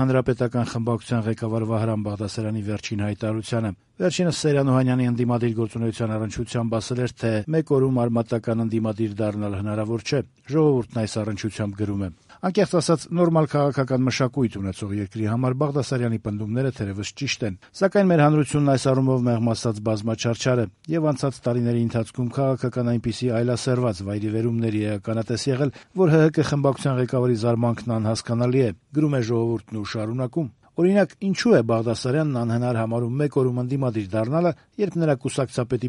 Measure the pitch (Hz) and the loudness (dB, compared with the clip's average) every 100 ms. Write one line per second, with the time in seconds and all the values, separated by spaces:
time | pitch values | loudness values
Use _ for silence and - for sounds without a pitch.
0 | 131 131 127 123 123 123 117 120 113 113 | 4 4 2 0 0 0 -2 -2 0 -2
1 | - 120 110 110 113 113 110 113 110 107 | 0 -2 0 -2 -2 -2 0 0 0 0
2 | 104 101 104 - 107 110 101 104 - 104 | -2 -4 -6 -4 -4 -4 -4 -6 -6 -4
3 | 104 101 110 110 104 117 110 92 _ _ | -2 -2 -4 -4 -4 -4 -4 -6 _ _
4 | 180 - 180 - 156 143 139 127 131 127 | -2 2 0 0 0 2 2 4 4 2
5 | 123 120 120 120 120 110 113 117 113 107 | 0 2 0 2 0 0 -4 -2 -4 -2
6 | 113 110 110 95 120 123 113 113 - 123 | -4 -2 -4 -6 -6 -2 -2 -2 -2 -2
7 | 123 - 117 110 104 160 156 139 135 127 | -2 -2 -2 -2 0 -2 2 2 4 2
8 | 120 117 113 117 110 113 113 110 110 104 | 2 0 0 -2 0 -2 0 0 -2 -2
9 | 110 101 107 101 104 98 104 107 107 113 | -4 -2 -2 -2 -4 -4 -4 -4 -2 -4
10 | - 143 - _ - 147 156 131 107 120 | -2 -2 -2 _ -4 2 4 4 0 -4
11 | 107 113 107 101 110 - 104 98 104 101 | -2 -2 -4 -4 -6 -4 -6 -4 -4 -2
12 | 95 82 _ - 185 180 190 180 147 165 | -4 -8 _ -6 -2 0 2 2 2 0
13 | - 170 170 165 151 147 143 135 131 131 | 0 2 4 4 2 2 0 0 0 0
14 | 127 - 127 143 117 101 98 92 104 101 | 0 0 -2 0 -2 -2 -6 -6 -6 -4
15 | 98 110 107 117 127 127 147 143 123 131 | -4 -2 -2 0 0 0 0 0 -2 -2
16 | 120 110 110 104 107 117 135 - 101 98 | 0 -2 -4 -6 -4 -2 -2 -2 -6 -6
17 | 98 - 135 - 113 95 - - 196 208 | -8 -6 -6 -4 -4 -6 -16 -2 2 4
18 | 190 170 147 151 143 151 143 135 139 131 | 4 6 6 4 2 2 2 2 2 2
19 | 131 131 120 117 117 113 123 107 107 110 | 2 2 2 2 0 0 -2 -2 -2 -2
20 | 110 113 120 117 135 123 104 _ - 165 | -2 -2 -2 -2 0 0 0 _ -4 0
21 | 156 139 139 - - 123 120 120 117 117 | 0 0 -2 -2 -2 0 0 0 0 -2
22 | 110 - 123 135 135 131 123 123 120 120 | -4 -4 -4 0 0 0 -2 -2 0 0
23 | 117 107 127 113 120 120 - 123 123 92 | -2 -2 -2 0 0 0 0 0 0 -2
24 | 98 104 107 110 117 117 113 107 104 104 | -6 -4 -2 -2 0 0 0 0 -2 -4
25 | 101 113 110 113 - 127 143 - - 180 | -4 -4 -2 -4 -2 0 -2 -4 -12 2
26 | 185 160 156 156 143 143 139 127 139 127 | 4 6 6 4 0 2 2 0 -2 0
27 | 123 131 123 117 117 117 120 113 123 113 | 0 2 2 2 2 2 0 -2 -2 -2
28 | 107 113 - 117 123 131 120 90 _ 143 | 0 -2 -2 0 2 2 2 -2 _ 0
29 | 151 139 113 117 113 113 - 110 101 117 | 2 0 0 0 0 -2 -6 -8 -6 -6
30 | 107 123 127 170 139 - _ - 175 202 | -6 -4 -4 -4 -6 -8 _ 0 4 4
31 | 185 - 196 185 240 180 113 117 113 113 | 2 0 -2 0 6 6 6 0 0 -2
32 | 127 143 156 127 117 117 123 117 113 117 | 0 0 0 0 0 0 0 0 0 -2
33 | 120 131 147 143 127 123 123 139 127 110 | -2 -2 0 2 0 0 -2 -2 0 -2
34 | 98 110 113 156 175 151 _ - 196 170 | -2 -2 0 0 0 -2 _ -4 -4 0
35 | 160 135 135 - 131 - 120 127 | 0 0 -2 -2 -2 -2 -2 -2